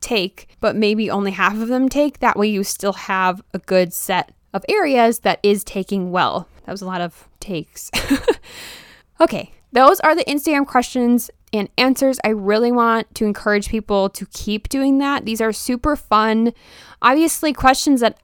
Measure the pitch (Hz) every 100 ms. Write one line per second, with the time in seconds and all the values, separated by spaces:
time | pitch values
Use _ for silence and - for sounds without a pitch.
0 | - 226 185 - - - 226 202 214 214
1 | 214 202 196 190 190 214 226 254 262 277
2 | 294 - 240 - 214 202 202 - 196 185
3 | - 190 185 185 - 185 - 185 180 -
4 | - 180 - _ _ 190 - 427 320 254
5 | 233 226 202 170 208 202 - 196 185 196
6 | 180 180 131 104 - - - 190 185 185
7 | 175 - _ - - 175 - - - -
8 | - 277 - - - - - - - -
9 | _ - 330 196 - - _ 254 269 370
10 | 311 320 262 285 320 285 277 247 240 254
11 | 240 240 - - _ 214 - - 254 254
12 | 269 262 214 220 196 214 240 247 233 226
13 | 214 - 214 202 214 208 - 220 - 202
14 | 196 - 190 - - 214 - 269 269 269
15 | 277 285 - 220 220 214 - 247 302 285
16 | - 214 220 220 233 - - - - -
17 | 240 285 320 - 311 254 262 262 302 262
18 | 226 -